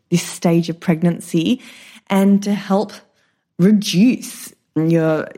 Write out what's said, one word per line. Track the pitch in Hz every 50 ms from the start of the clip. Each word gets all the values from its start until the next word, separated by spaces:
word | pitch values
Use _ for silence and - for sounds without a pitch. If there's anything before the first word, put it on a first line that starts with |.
| _ _
this | 175 170 -
stage | - - - - 180 170 170 165 170
of | 165 -
pregnancy, | - 190 165 156 180 175 165 - - - - 165 160 202 247 - - - - - - - - - _
and | _ 196 196 196 196 202 196
to | 202 208 208
help | 202 - - 190 196 - - - - _ _ _ _ _ _ _ _ _ _ _ -
reduce | 175 202 214 202 208 - - 175 214 254 - - - - - - - - - _ _ _ _
your, | 156 160 165 165 165 160 160 156 151 - - -